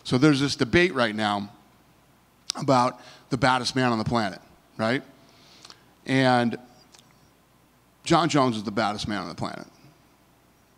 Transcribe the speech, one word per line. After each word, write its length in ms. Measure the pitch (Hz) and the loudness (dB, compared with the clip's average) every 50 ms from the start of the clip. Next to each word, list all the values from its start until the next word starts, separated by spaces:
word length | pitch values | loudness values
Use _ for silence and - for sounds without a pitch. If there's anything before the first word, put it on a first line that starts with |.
| _ | _
So 120 | - 135 | -2 0
there's 220 | 123 139 156 143 131 | 4 4 4 4 4
this 160 | 143 135 - | 0 -2 -2
debate 380 | - 131 113 107 175 175 185 139 | -2 -2 0 2 2 2 2 0
right 180 | 131 120 110 104 | -2 -2 -2 -2
now 380 | 110 107 104 104 101 101 101 - - _ _ _ _ _ _ _ _ _ _ _ _ _ _ _ _ _ - - | -2 -2 -2 -2 -2 -6 -8 -14 -20 _ _ _ _ _ _ _ _ _ _ _ _ _ _ _ _ _ -10 -8
about 440 | - - 131 135 123 123 127 - - - - - - - _ | -4 0 2 4 4 2 0 -2 -8 -20 -20 -20 -20 -10 _
the 60 | 139 | -4
baddest 380 | 117 143 127 127 127 120 - - | 0 2 2 2 2 -2 -2 -2
man 160 | 131 131 123 | 0 0 2
on 60 | 120 110 | 0 0
the 60 | 107 | -2
planet, 340 | - 123 117 107 95 87 - - - - _ _ _ _ | -2 -2 -2 -2 -2 -6 -10 -20 -20 -20 _ _ _ _
right? 260 | - 110 113 123 143 - - - - _ _ _ _ _ - - - - - - _ _ _ _ _ _ | -4 -2 -2 -2 -2 -4 -12 -20 -20 _ _ _ _ _ -20 -20 -20 -20 -20 -20 _ _ _ _ _ _
And 520 | - 131 135 131 127 127 123 120 117 107 - - - - - _ _ - - _ _ _ _ _ _ _ _ _ _ _ _ _ _ _ _ _ _ _ _ _ | -2 0 2 4 4 4 4 2 0 -4 -6 -14 -20 -20 -20 _ _ -20 -20 _ _ _ _ _ _ _ _ _ _ _ _ _ _ _ _ _ _ _ _ _
John 240 | - 170 160 170 151 | 2 2 2 2 2
Jones 260 | 135 151 131 127 113 | 2 2 2 2 0
is 80 | 110 101 | -2 -6
the 80 | 110 | -6
baddest 340 | 101 117 110 101 107 104 - | -4 -2 -2 -2 -2 -6 -6
man 140 | - 104 98 | -6 -6 -6
on 60 | 90 87 | -6 -8
the 60 | 80 | -10
planet. 320 | - 110 87 - - - - - _ - - _ _ _ _ _ _ _ _ _ _ _ _ _ _ _ _ _ | -8 -8 -8 -8 -12 -16 -20 -20 _ -20 -20 _ _ _ _ _ _ _ _ _ _ _ _ _ _ _ _ _